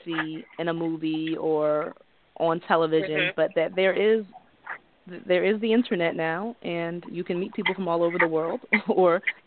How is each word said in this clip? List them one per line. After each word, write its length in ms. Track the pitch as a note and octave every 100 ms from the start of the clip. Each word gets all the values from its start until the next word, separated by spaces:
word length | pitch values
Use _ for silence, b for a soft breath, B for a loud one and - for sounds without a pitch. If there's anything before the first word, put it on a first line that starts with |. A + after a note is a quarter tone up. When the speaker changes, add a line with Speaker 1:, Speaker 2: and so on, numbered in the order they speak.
| E3+
Speaker 1:
see 400 | D#3+ D#3 D#3 - -
in 80 | E3+
a 40 |
movie 600 | E3 E3 D#3+ D#3+ D#3 D#3+ D#3+
or 580 | D#3+ D#3 D3+ D3+ E3 - _ _ _ -
on 240 | E3 E3
television, 580 | - E3+ D#3+ D#3+ D#3 D#3
Speaker 2:
Mm-hmm. 160 | F3+ F3+
Speaker 1:
but 140 | D#3 E3+
that 200 | D#3 F#3
there 180 | F#3+
is, 300 | E3+ G#3 A3 G3 - _ _ - - _ _ - F3+ -
there 160 | F3+
is 160 | F#3 G#3+
the 120 | A3
internet 420 | A3+ A#3+ F#3+ E3+ F3
now, 400 | D#3+ E3+ A3 -
and 420 | - E3+ E3+ F3 -
you 120 | E3+
can 160 | F3 F3
meet 140 | G3+
people 200 | - G3
from 140 | F#3+ F3+
all 160 | E3+
over 140 | E3+ F3
the 80 | E3+
world, 340 | D#3+ E3 A#3+ - G#3+
<laughs> 120 | G3
or 340 | F#3 F3+ F3+ B B